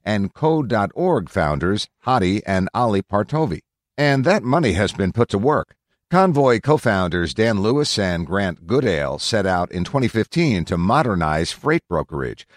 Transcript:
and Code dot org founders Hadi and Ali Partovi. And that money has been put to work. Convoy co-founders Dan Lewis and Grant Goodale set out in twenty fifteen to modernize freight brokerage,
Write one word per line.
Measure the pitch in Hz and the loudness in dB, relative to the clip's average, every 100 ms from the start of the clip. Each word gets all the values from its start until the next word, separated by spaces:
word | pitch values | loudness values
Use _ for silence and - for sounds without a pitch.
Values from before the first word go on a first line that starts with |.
and | - 107 98 | -4 -2 -4
Code | - 156 160 127 | -2 -2 0 0
dot | 110 101 | -2 -2
org | - 180 147 80 | -2 0 0 -2
founders | 95 76 73 85 104 - _ | -2 0 0 -2 -2 -4 _
Hadi | - 127 92 104 | -2 0 2 0
and | - 95 92 | -2 -2 -2
Ali | 107 120 98 | -2 0 0
Partovi. | - 101 107 151 151 76 - _ _ - | -2 -4 -2 -2 -2 -4 -12 _ _ -2
And | 143 139 131 | 0 2 2
that | 208 | 2
money | 117 147 135 | 2 2 2
has | 87 101 | 2 -2
been | - 95 | 0 -2
put | 98 85 | 0 0
to | 101 | 0
work. | 123 147 - _ _ _ _ | 0 0 -4 _ _ _ _
Convoy | 175 190 143 135 113 | 4 4 4 4 2
co-founders | - 151 120 98 90 87 80 | 2 2 2 2 2 0 -2
Dan | 85 113 104 | 0 0 2
Lewis | 104 139 147 - | 0 0 0 0
and | 95 85 78 | 0 -2 -2
Grant | 98 98 80 82 | -2 -2 -4 -2
Goodale | 127 127 80 69 73 | 0 0 0 -2 -4
set | - 110 95 | -2 0 0
out | 90 90 | 0 -2
in | 90 | -4
twenty | 87 139 123 | -4 -2 -2
fifteen | 110 104 - 165 98 82 | -2 -2 0 0 0 -2
to | 85 | -2
modernize | 90 131 139 92 78 78 85 | 0 0 0 0 0 -2 -4
freight | - 139 165 - | -4 -2 -2 -2
brokerage, | 82 69 73 64 52 - | -6 -4 -6 -8 -10 -18